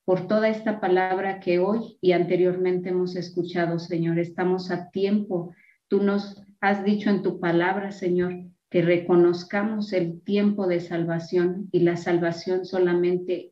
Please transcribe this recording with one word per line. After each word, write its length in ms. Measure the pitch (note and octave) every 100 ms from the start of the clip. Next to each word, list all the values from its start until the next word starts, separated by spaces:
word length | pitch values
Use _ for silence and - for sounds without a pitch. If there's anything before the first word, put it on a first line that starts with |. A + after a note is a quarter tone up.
por 220 | - F#3 F#3
toda 220 | G#3+ A3
esta 320 | G#3+ A3+ G#3
palabra 600 | F#3+ F3+ F#3 F#3 G3 F#3+
que 200 | - F3
hoy 360 | F#3+ A#3 - -
y 100 | F3+
anteriormente 800 | F3 E3+ F3+ F3+ F3+ F#3 F3+ F3+
hemos 260 | F3+ F3+ F3+
escuchado, 600 | F3 - E3+ F3+ E3+ E3+
Señor. 400 | - E3+ E3 E3
Estamos 520 | E3+ - F3+ F#3 -
a 200 | F3 -
tiempo. 640 | F#3+ G3 G#3 - F3+ E3+ - _ _ -
Tú 140 | G3
nos 400 | G3+ G3+ - - - -
has 240 | G3 G3+
dicho 240 | F#3+ G#3 -
en 140 | G3
tu 180 | F3+ E3+
palabra, 500 | F3 E3+ F3+ G3 G3
Señor, 440 | G3 F#3 F3+ F3+ F3+ F3+ - _
que 140 | F3+
reconozcamos 1120 | E3+ F3 F3 F3 F3 F3 - G3+ G#3+ G#3+ -
el 260 | F#3 E3+ E3+
tiempo 440 | - G3+ G#3 G3+ F#3+
de 140 | F3
salvación 880 | E3+ E3+ E3 E3 - F3+ F3 F3+ G3+
y 80 | F3
la 160 | E3+ E3+
salvación 720 | - F3 E3+ E3 - F#3 F#3
solamente 840 | F#3+ F3+ F3 F3 F3+ F3+ F3 -